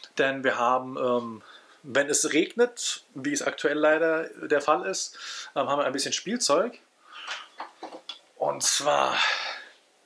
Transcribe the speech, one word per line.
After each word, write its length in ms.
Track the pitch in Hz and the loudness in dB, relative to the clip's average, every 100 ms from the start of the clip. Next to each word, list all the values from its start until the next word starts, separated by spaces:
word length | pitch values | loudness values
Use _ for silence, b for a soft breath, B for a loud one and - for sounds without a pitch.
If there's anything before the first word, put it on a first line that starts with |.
| B - | B 0
denn 240 | 135 135 | 0 2
wir 160 | 127 120 | 0 2
haben, 380 | 120 127 131 139 | 4 2 0 -2
ähm, 460 | 127 123 117 110 - B B B | 0 0 -2 -10 -18 B B B
wenn 240 | 147 123 143 | -2 0 2
es 240 | 139 151 | 0 2
regnet, 720 | 147 170 226 240 - - - - | 2 2 2 0 0 -6 -6 -10
wie 180 | 135 139 | -8 -4
es 100 | 143 | -2
aktuell 360 | 139 - 147 151 | -2 0 0 4
leider 460 | 151 156 160 160 160 - 156 | 4 4 2 0 -4 -8 0
der 120 | 143 | 2
Fall 260 | 147 151 190 | 4 2 0
ist, 300 | 180 - - B B B | -4 -6 -10 B B B
ähm, 140 | 147 127 | -4 0
haben 100 | 143 | 0
wir 60 | |
ein 80 | 135 | 0
bisschen 200 | 135 127 | -2 -2
Spielzeug. 680 | - 180 240 - 151 233 - _ _ B B B B B B - - - - - - _ | -4 -4 -2 2 2 2 -4 _ _ B B B B B B -16 -16 -16 -14 -16 -18 _
Und 300 | - - - | -4 -2 0
zwar 520 | - - 143 143 65 - B B B B B B B _ | 0 2 2 2 2 2 B B B B B B B _